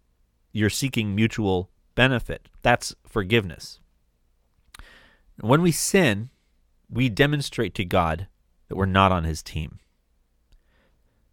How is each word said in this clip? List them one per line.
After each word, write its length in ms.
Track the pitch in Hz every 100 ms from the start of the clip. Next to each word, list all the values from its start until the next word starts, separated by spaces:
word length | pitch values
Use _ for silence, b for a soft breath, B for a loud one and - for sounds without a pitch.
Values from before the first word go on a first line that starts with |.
| _ _ _ _ _
You're 180 | 104 104
seeking 460 | - 135 120 104 101
mutual 540 | 113 - 101 92 95 _ _
benefit. 560 | - 131 123 - - - -
That's 340 | 120 120 - - _
forgiveness. 720 | 113 92 117 95 69 - - _ _ _ _ _ _ _ _ _ - b b b b b -
When 220 | 107 147
we 100 | 180
sin, 580 | 147 - 196 156 101 123 _ _ _ _ _ _
we 200 | 117 127
demonstrate 640 | 101 143 147 135 - 107 -
to 100 | 87
God 420 | 95 82 80 95 _ _ _ _
that 80 | 87
we're 100 | 95
not 260 | 95 95
on 120 | 92
his 200 | 82 78
team. 360 | - 80 78 - _ _ _ _ _ _ _ _ _ _ _ _ _ _ _